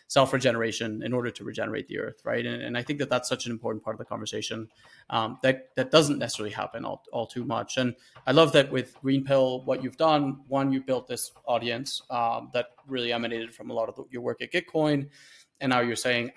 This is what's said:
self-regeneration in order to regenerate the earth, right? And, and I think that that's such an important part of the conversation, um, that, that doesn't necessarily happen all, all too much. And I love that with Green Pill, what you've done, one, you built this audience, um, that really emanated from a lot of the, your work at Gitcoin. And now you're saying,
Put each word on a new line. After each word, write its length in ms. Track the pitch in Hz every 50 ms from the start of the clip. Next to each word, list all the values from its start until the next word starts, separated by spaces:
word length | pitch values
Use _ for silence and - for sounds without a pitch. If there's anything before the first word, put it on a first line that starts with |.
| _
self-regeneration 960 | - - 139 131 127 - 131 131 127 113 117 113 113 107 - 113 113 107 110
in 100 | - 117
order 200 | 123 123 120 117
to 100 | - -
regenerate 460 | 117 120 113 117 107 110 110 104 - -
the 100 | 98 98
earth, 220 | 110 117 117 - _
right? 220 | 117 117 120 120
And, 160 | 120 117 117
and 160 | 120 120 120 123
I 60 | 120
think 160 | - 147 143
that 100 | 139 -
that's 180 | 127 123 - -
such 180 | 127 120 -
an 40 | 120
important 320 | 117 110 117 113 110 107
part 120 | - 110 113
of 40 | -
the 60 | 123
conversation, 640 | - 113 110 107 104 110 110 107 - 117 113 110 - _ _ - - - - _ -
um, 280 | 123 117 113 110 - -
that, 320 | - 131 131 - - - _
that 160 | 135 127 131
doesn't 280 | - 170 151 143 143 139
necessarily 340 | 123 117 - - 107 104
happen 320 | 101 - 101 - - - -
all, 180 | 104 98 - _ -
all 140 | - 123 113
too 180 | - - 123 117
much. 320 | 117 113 113 107 - -
And 200 | 131 127 123 117 - - - _ - -
I 60 | 135
love 220 | 135 160 165 143
that 180 | 135 147 135 139
with 240 | 139 131 123 - - -
Green 240 | - 135 135 135 135
Pill, 400 | 135 139 135 131 131 127 127 131
what 180 | 135 131 131
you've 140 | 127 127 -
done, 460 | - 160 160 156 147 143 135 135 139 -
one, 240 | - 135 139 139 135
you 100 | 135 131
built 280 | 131 135 131 120 - -
this 240 | 123 - - - - - _
audience, 580 | - 120 113 120 120 117 117 143 - - - - -
um, 420 | 131 120 117 117 117 117 123 127 -
that 120 | 123 117 - _ - _
really 260 | 139 131 127 120 120
emanated 400 | 117 117 117 117 117 113 113 117
from 180 | - - - 120
a 40 | 117
lot 140 | 113 113 113
of 80 | -
the, 80 | 135 131 -
your 100 | 127 120
work 180 | 120 123 117 -
at 100 | 123 -
Gitcoin. 560 | - 180 170 - - 160 151 151 147 139 139 - - - - - - - - _ _ _
And 100 | 143 131
now 100 | 127 123
you're 160 | 120 120 113
saying, 340 | - - 127 123 120 117 - -